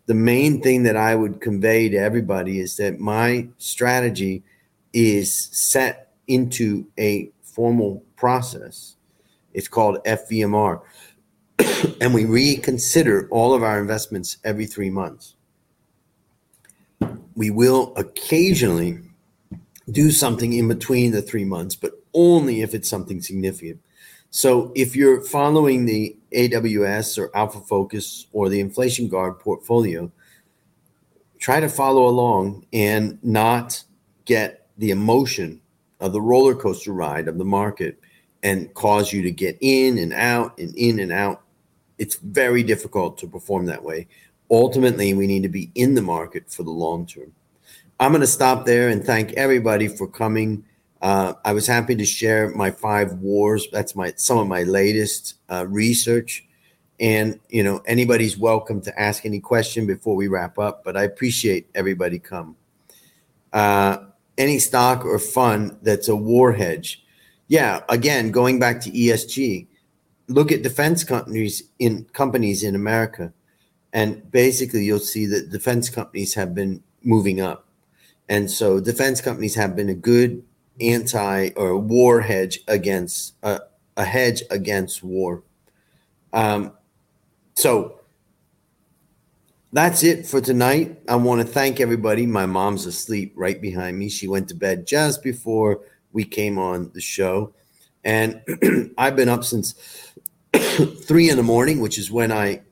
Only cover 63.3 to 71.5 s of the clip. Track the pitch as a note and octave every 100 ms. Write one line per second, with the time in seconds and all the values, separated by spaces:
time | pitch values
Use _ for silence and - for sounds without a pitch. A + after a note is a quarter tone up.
63.3 | _ _ G#2+ G#2 G2+ G2 F#2+ - _ _
64.3 | - C3+ C#3 - B2+ B2 B2+ F2 G#2 -
65.3 | C3 B2 G#2+ G#2 - G#2+ G#2 - G#2 G#2+
66.3 | A#2+ B2+ G#2+ F2+ E2 - - _ _ _
67.3 | _ - D#3 B2 F#2 - A#2+ C#3 C#3 A2
68.3 | A#2+ B2 B2+ A#2+ A#2 - B2 A#2 A2+ -
69.3 | C3 C3 F#2 F2 _ _ _ _ _ -
70.3 | C3 D3 C#3 C3 B2+ D3+ E3+ - B2 -
71.3 | A2 G#2+